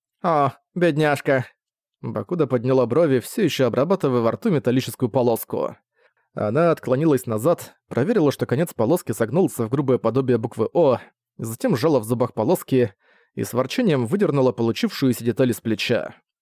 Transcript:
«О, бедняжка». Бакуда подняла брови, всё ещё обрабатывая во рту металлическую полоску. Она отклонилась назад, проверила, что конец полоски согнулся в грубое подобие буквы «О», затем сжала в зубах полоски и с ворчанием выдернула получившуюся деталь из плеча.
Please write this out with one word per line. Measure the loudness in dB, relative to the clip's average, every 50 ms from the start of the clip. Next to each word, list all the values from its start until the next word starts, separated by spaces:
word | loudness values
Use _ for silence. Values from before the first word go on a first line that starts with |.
| _ _ _ _
«О, | -2 0 2 2 2 0 -2 _ _ _ -4
бедняжка». | 0 0 2 2 2 2 0 0 0 0 0 0 0 0 -4 _ _ _ _ _ _ _ _ _ _
Бакуда | -12 -8 -6 -6 -6 -6 -2 -2 -2 0
подняла | 0 -2 0 2 2 2 2
брови, | 2 2 2 2 2 2 0
всё | 0 -4 -4 -2 -2
ещё | -2 0 0 0 0
обрабатывая | 2 0 0 0 0 0 0 0 0 2
во | 0 0
рту | -2 0 -2 0
металлическую | 0 0 0 0 0 0 -2 -4 -6 -4 -4 -2
полоску. | 0 0 2 2 0 0 -4 -6 -6 -4 -4 -6 -6 _ _ _ _ _ _ _ _ _ _ _ -8
Она | -6 -4 -2 0 2 2 2
отклонилась | 0 0 0 -2 0 2 2 2 2 2 0
назад, | -2 -6 -2 0 0 0 0 -4 -20 _ _ _ -6
проверила, | -2 -2 0 0 2 2 2 2
что | 2 0 -2
конец | -2 0 -2 -2 -4 -2
полоски | -2 0 2 2 0 0 -4 -4
согнулся | -4 -2 -2 0 0 0 0 0 -4 -4
в | -2
грубое | -2 -2 0 2 0 2
подобие | 2 0 0 0 0 2 0 0
буквы | 0 -4 -4 -4 -4 -2 2
«О», | 2 4 4 2 0 -4 -16 _ _ _ _ _ -12
затем | -10 -10 -8 -4 -2 0 0 2
сжала | 2 2 2 2
в | 2
зубах | 0 -2 0 -2 -2 -2
полоски | -2 0 0 0 0 0 0 2 2 2 0 -2 _ _ _ _ _ _ _ -8
и | -8 -8
с | -4 -2
ворчанием | -4 -4 -2 -2 0 2 2 2 2 0
выдернула | 0 0 0 0 0 2 2 2 2
получившуюся | 2 2 0 -2 0 0 -2 -4 -2 0 0 0 0 0 -2
деталь | -4 0 2 2 0
из | 0 -2
плеча. | -2 -4 -4 -2 -2 -2 -2 -2 -2 -6 -12 _ _ _ _ _